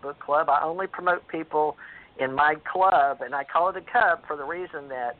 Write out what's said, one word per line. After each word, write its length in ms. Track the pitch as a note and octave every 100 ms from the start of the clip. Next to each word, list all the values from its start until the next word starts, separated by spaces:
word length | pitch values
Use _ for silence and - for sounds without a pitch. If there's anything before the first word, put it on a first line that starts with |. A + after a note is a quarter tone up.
Book 180 | C#3 D3
Club. 320 | - D3 D#3+
I 100 | D3
only 260 | D#3 F3 F#3+
promote 400 | - F3+ F3+ -
people 480 | E3 D#3+ D3+ D3+ - - - - -
in 160 | C3
my 220 | C3+ D3+ D3+
club, 580 | - F3+ F#3+ F3 C#3 C3
and 100 | B2+
I 120 | C#3
call 240 | C#3 E3 F3+
it 80 | F#3
a 40 |
club 460 | F3 A#3+ G#3 E3 -
for 80 |
the 80 | D3
reason 440 | C#3 F3 F3 D#3 C#3+
that 260 | C3 A#2+ -